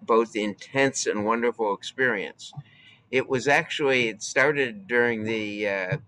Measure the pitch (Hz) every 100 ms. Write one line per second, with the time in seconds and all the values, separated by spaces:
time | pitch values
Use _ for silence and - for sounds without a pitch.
0 | - 113 113 107 104 95 - 135 135 -
1 | 123 107 104 117 120 117 107 98 - -
2 | 127 104 73 - - 147 - - - -
3 | - 131 127 131 123 147 165 - 139 131
4 | 113 104 - 135 139 143 127 104 95 120
5 | 120 113 107 113 104 104 104 98 92 147